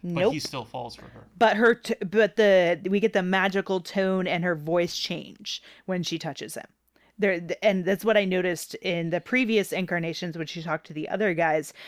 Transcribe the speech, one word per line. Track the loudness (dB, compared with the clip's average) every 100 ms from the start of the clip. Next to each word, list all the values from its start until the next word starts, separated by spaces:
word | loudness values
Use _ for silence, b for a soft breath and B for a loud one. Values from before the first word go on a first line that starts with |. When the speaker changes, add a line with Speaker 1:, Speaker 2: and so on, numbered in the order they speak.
Speaker 1:
but | -6
Speaker 2:
Nope. | 0 0
Speaker 1:
he | 0
still | -6 -10
falls | -10 -10 -12
for | -14 -20
her. | -20 -12 2
Speaker 2:
But | 2 6
her, | 4 4
t-, | -2 -4
but | 0 2 2 4
the, | 6 6 4 0 0
we | 2
get | 2
the | 2
magical | 0 0 2 0 -2 -4
tone | -2 -2 0 0 0
and | -2
her | -2
voice | -2 0 0 0 -4
change | -8 -8 -10 -16 -12 -12 B B -6
when | -4
she | -4 -6
touches | -6 -8 -10
him. | -12 -14 _ _ b b -2
There, | 0 0
th-, | -4 0
and | 2 2
that's | 2 0
what | 4 2
I |
noticed | 4 0 0 -2 -8 -6
in | -4 -2 -2
the | -2
previous | 0 0 4 2 2
incarnations | -4 -2 -2 -4 -6 -8 -8
when | -8
she | -8
talked | -6 -6 -6
to |
the | -10 -6
other | -2 0
guys. | 2 2 0 -2 B